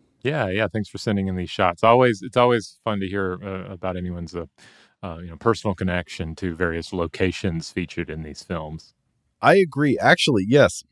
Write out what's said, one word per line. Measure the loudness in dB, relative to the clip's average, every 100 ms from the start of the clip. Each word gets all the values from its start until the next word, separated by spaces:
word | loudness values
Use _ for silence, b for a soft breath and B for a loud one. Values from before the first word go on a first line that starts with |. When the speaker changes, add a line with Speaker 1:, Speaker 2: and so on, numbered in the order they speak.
| _ _
Speaker 1:
Yeah, | -4 -2 0
yeah, | 0 0
thanks | -2 -6
for | -6
sending | -2 0 -2
in | -4
these | -4
shots. | 2 2 4
Always, | 6 6 6 2
it's | -2 2
always | 4 4 -2 -8
fun | -4 -4
to | -2
hear, | -2 -4 -4
uh, | -8 -10 -10
about | -8 -6 -4
anyone's, | -6 -8 -8 -8
uh, | -10 b b b b _
uh, | -12 -12
you | -14
know, | -2
personal | 2 2 0
connection | -2 -2 -2 -4 -6 -8 -6
to | -6 -2
various | -2 -2 -4
locations | -4 -4 -2 -2 0 -4 -4 -6
featured | -8 -6 -6 -8
in | -8
these | -12 -14
films. | -10 -8 -8 -12 -16 _ _ _ _ _
Speaker 2:
I | 2 4
agree. | 2 0 0 2
Actually, | 2 2 2 2 4
yes, | 6 4 2 -2